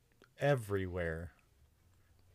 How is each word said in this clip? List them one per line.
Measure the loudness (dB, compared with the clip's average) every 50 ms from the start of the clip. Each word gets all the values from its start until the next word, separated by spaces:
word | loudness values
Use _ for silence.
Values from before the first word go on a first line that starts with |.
| _ _ _ _ -20 -20 _ 0
everywhere. | 2 2 2 2 2 0 0 0 0 0 -2 -2 -2 0 -2 -2 -6 -8 -12 -18 _ _ _ _ -20 -20 _ _ _ -20 -20 -20 -20 _ -20 -20 -20 -20